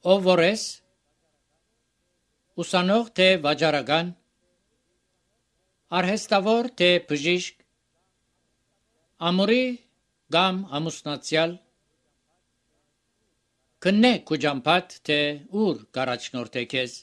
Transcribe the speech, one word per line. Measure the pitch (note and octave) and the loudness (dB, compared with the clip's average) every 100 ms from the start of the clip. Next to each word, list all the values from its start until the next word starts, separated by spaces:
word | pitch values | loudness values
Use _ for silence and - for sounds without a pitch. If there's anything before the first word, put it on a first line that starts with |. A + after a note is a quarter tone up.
| F3 | 4
Ով | G3 F#3 | 2 4
որ | F3+ | 4
ես, | E3+ A3 - - _ _ _ _ _ _ _ _ _ _ _ _ _ _ _ _ _ - | 2 0 -8 -14 _ _ _ _ _ _ _ _ _ _ _ _ _ _ _ _ _ -10
ուսանող | E3+ F#3 F3+ G#3+ A3+ - | -2 0 2 0 0 2
թե | F#3 F#3+ | 4 4
վաճառական, | D3 D3+ D#3+ D3 A#2+ D#3 F3 F3 _ _ _ _ _ _ _ _ _ _ _ _ _ _ _ _ _ | 0 0 0 0 0 -2 -2 -12 _ _ _ _ _ _ _ _ _ _ _ _ _ _ _ _ _
արհեստավոր | F3 F3+ G#3+ - G3+ G3 A#3 A#3+ - | -2 0 -4 0 0 2 0 -2 2
թե | F3+ F3 F3 | 4 4 0
բժիշկ, | D3 F#3+ F3+ F3+ _ _ _ _ _ _ _ _ _ _ _ _ _ _ _ _ _ | -4 0 -2 -4 _ _ _ _ _ _ _ _ _ _ _ _ _ _ _ _ _
ամուրի | E3 F3+ G3+ B3 B3+ A#3+ _ _ _ _ _ | -2 0 2 2 0 -6 _ _ _ _ _
կամ | D#3+ F#3+ F#3 G3 C#3+ | 0 0 -2 -6 -6
ամուսնացյալ, | E3 - D3+ D3 - D#3 E3 F3+ _ _ _ _ _ _ _ _ _ _ _ _ _ _ _ _ _ _ _ _ _ _ | -6 -8 -10 -10 -4 -2 -2 -4 _ _ _ _ _ _ _ _ _ _ _ _ _ _ _ _ _ _ _ _ _ _
քննե | F3+ G3+ B3 G#3+ - | 0 4 4 2 -4
քո | D#3 C#3+ | -2 -2
ճամփատ, | C#3 D3 F3 F3 - - | -2 0 0 -2 -14 -4
թե | D3 D3 D3 C#3+ G3+ G#3+ | -2 -2 -4 -8 -2 -2
ուր | D3+ - | -2 -8
կառաջնորդե | B2+ B2+ A#2+ - B2+ A#2 C3 A#2+ | -6 -4 -6 -8 -10 -8 -8 -4
քեզ։ | C3 B2+ - | -4 -6 -10